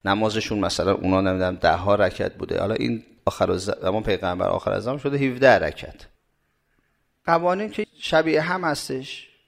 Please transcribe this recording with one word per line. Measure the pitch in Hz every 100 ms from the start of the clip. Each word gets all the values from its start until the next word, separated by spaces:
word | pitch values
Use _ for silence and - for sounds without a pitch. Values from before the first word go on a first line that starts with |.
نمازشون | 98 101 110 110 - 104
مثلاً | 92 - 87
اونا، | 98 87 95
نمی‌دونم، | 95 92 92 87
ده | 85
ها | 82 95
رکعت | 101 92 - 92
بوده، | - - 87
حالا | 98
این | 113 120 113 - _
آخر | - - 92
الز-، | 90 95 -
زمان، | 92 104
پیغمبر | 107 92 92 90 92
آخر | 87 - 98
زمان | 110 143
شده | 143 139
هفده | 135 123 131
رکعت. | 104 80 - - - - _ _ _ _ _ _ _ _ _ _ _
قوانین | - 165 175 185 214
که | 208 214 _
شبیه | - 160 160 156
هم | 160 185
هستش. | 170 143 - 131 139 - - _